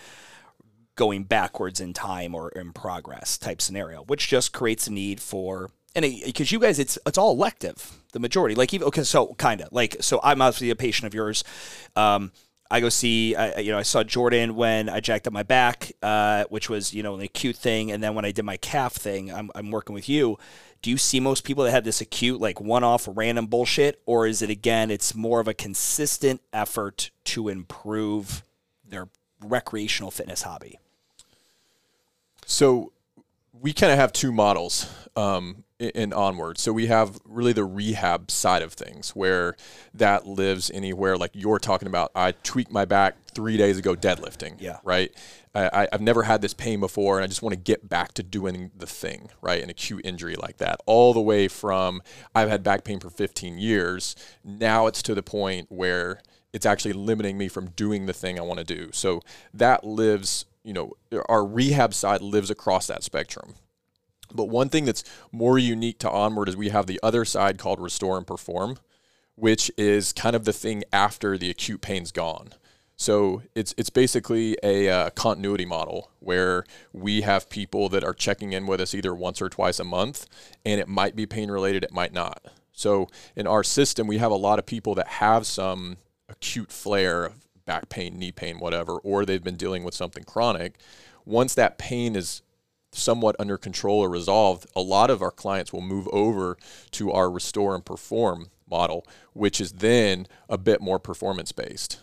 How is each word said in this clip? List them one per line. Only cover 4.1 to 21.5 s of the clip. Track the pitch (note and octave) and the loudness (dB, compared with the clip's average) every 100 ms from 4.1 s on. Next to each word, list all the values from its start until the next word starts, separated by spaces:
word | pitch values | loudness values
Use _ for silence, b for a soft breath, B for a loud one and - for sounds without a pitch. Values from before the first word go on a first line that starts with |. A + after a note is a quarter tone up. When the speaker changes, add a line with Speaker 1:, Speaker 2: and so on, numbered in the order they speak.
| C#3+ - | -2 2
Speaker 1:
just | B2+ - | 2 2
creates | - A#2 A2 - | -2 -2 -2 -4
a | |
need | G2+ G2 G2 | -4 -4 -6
for, | - G2 F#2 F#2+ F#2 _ _ F3 | -8 -8 -6 -8 -12 _ _ -2
and | D3 | -2
it, | A#2 - | -2 -8
'cause | B2 C#3 | -4 -2
you | A3 | 2
guys, | A3 D3 | 2 2
it's, | C3+ - D#3 | 0 -2 -2
it's | F#3 | 2
all | G#3 | 2
elective, | C3 G3+ - E2+ - - - _ | 2 0 -2 -10 -10 -18 -20 _
the | A#2 | -6
majority. | A#2+ F#3 B2+ A2 | -2 0 2 2
Like, | B2+ | 2
even, | G3 C#3+ | 2 0
okay, | D#3+ | 0
so | C3+ D3+ A2 | 2 4 2
kinda, | - B2+ G#2 D#2 | 2 0 0 -2
like, | B2 A2+ - | 0 0 0
so | - B2+ | 0 2
I'm | C#3+ C#3 | 2 4
obviously | C3 A2+ A#2+ | 4 4 -2
a | A2+ | 0
patient | B2+ - A2 | 0 -2 -4
of | |
yours. | G#2+ G#2+ G#2+ - B B B B - | -4 -2 -2 -6 B B B B 2
Um, | G#2+ G2+ F#2+ b b _ - | 4 4 0 b b _ 0
I | A#2+ | 2
go | A#2+ | 2
see, | - B2 A2+ A2+ G#2+ | 2 2 2 2 2
I, | G#2+ | 0
I, | F#2 | 0
you | G#2 | -2
know, | G#2 | 0
I | |
saw | G2 A#2+ | 2 2
Jordan | A2 B2 A#2+ A#2+ A#2 A2+ | 2 2 4 4 2 0
when | A2+ A2 G#2+ | 2 2 0
I | G2+ | -4
jacked | G#2+ G#2+ A#2+ | -2 -2 -2
up | |
my | G#2 | -4
back, | G2 B2+ A#2+ - - - | 4 6 6 2 -10 -6
uh, | G#2 G#2+ G#2 G#2 G#2 | 0 2 2 2 0
which | G#2+ - | -4 -4
was, | G#2+ F#2+ | -4 -4
you | G#2 | -6
know, | G#2 | -8
an | G2 | -8
acute | G2 - C3 A#2 | -10 -4 -4 -2
thing. | B2 A2 A2 | 0 0 -2
And | G#2 | -4
then | G#2+ G#2+ | -2 -2
when | G#2 | -4
I | |
did | G2+ G#2 | -4 -6
my | F#2 | -6
calf | - D3 B2 | -4 -2 -2
thing, | - G#2+ G2 F#2+ | -4 -6 -6 -8
I'm, | F2+ G#2+ | -12 -12
I'm | - G#2 | -12 -6
working | A2 - | -6 -6
with | G2+ B2 | -10 0
you. | D3 B2 G2+ B B B B | 2 2 0 B B B B
Do | A#2 | -4
you | C3 | 0
see | - C3 | 2 2
most | C3 C3+ | 2 0
people | - | -2